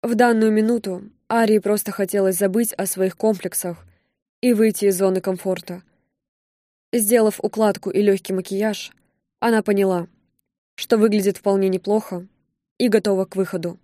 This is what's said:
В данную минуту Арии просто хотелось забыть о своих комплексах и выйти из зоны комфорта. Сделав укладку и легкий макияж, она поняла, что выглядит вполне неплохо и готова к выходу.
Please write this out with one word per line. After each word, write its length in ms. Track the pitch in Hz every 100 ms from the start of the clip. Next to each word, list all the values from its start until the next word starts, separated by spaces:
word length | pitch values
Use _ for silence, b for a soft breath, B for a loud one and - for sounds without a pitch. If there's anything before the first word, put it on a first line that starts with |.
В 120 | 233
данную 380 | 233 240 226 220
минуту 580 | 214 220 240 202 180 202 _ _
Арии 280 | 233 220 214
просто 320 | 202 208 -
хотелось 460 | 196 196 202 190 180
забыть 380 | 196 202 226
о 100 | -
своих 320 | 190 185 190 -
комплексах 680 | 220 196 180 - 180 170 - _ _ _ _ _
и 140 | 247
выйти 320 | 220 220 - 202
из 100 | 185
зоны 240 | 190 185
комфорта. 640 | 190 185 190 180 - 180 _ _ _ _ _ _ _ _ _ _ _
Сделав 480 | 240 208 233 214 -
укладку 500 | 214 214 214 190 202
и 100 | -
легкий 340 | 208 196 -
макияж, 560 | 190 180 196 214 202 - _ _ _ _ _
она 240 | 233 220
поняла, 460 | 214 202 190 180 170 _ _ _ _ _ _ -
что 200 | - 226
выглядит 400 | 220 208 196 185
вполне 320 | 202 196 190
неплохо 580 | 185 202 214 214 180 185 _ _ _ _ _
и 100 | 247
готова 380 | 208 208 190 190
к 100 | 190
выходу. 420 | 185 185 160 90